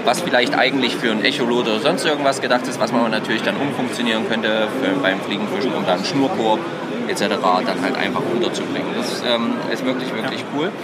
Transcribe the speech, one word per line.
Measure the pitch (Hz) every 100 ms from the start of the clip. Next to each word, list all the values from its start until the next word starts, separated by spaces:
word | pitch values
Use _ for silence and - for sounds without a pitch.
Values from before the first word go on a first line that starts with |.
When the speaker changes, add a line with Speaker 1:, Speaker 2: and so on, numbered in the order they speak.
Speaker 1:
was | - 123
vielleicht | - 123 123 -
eigentlich | 131 135 123 -
für | 123
ein | 107
Echolot | 110 127 120 120 117
oder | 110
sonst | 131 180
irgendwas | 165 143 139 135
gedacht | 135 123 135
ist, | 123
was | 113
man | 123 120
natürlich | 110 104 110
dann | 110 101
umfunktionieren | 143 127 123 - 120 110 113
könnte | 113 113 110 107 -
für, | 95 95
beim | 92 95
Fliegenfischen, | - 101 104 95 -
um | - 95
dann | 90
Schnurkorb | 95 139 135 - 110 107 - - - - 113
et | 95
cetera | 104 101 92 92
dann | 85 90
halt | 98 95
einfach | 98 - 87
unterzubringen. | - 107 - - - - -
Das, | 120 - 120
ähm, | 117 117 117 -
ist | 113
wirklich, | 127 127 -
wirklich | 107 127 120
Speaker 2:
Ja. | 127 139
Speaker 1:
cool. | 175 -